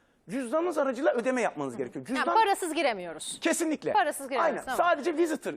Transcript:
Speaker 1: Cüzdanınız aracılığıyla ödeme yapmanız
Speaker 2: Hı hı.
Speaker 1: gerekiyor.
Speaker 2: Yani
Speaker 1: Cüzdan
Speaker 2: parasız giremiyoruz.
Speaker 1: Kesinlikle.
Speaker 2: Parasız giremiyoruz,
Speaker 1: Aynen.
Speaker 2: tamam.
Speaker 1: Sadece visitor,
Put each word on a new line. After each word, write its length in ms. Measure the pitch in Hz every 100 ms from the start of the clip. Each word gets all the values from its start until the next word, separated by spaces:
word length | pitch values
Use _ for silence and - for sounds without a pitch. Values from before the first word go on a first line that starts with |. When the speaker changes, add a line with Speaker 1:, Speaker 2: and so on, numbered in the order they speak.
| _ _ -
Speaker 1:
Cüzdanınız 480 | 247 240 311 349 302
aracılığıyla 360 | 269 233 311
ödeme 280 | 240 233 254
yapmanız 300 | 196 - 135
Speaker 2:
Hı 40 | 120
hı. 20 |
Speaker 1:
gerekiyor. 280 | 123 147 131
Speaker 2:
Yani 80 | 277
Speaker 1:
Cüzdan 180 | 294 392
Speaker 2:
parasız 380 | 415 392 349
giremiyoruz. 640 | 311 277 202 175 156 - -
Speaker 1:
Kesinlikle. 520 | 330 302 320 302 143
Speaker 2:
Parasız 360 | 415 302 - 277
giremiyoruz, 300 | 269 330 180
Speaker 1:
Aynen. 180 | - 240
Speaker 2:
tamam. 140 | 339
Speaker 1:
Sadece 260 | 330 262 302
visitor, 360 | 339 311 185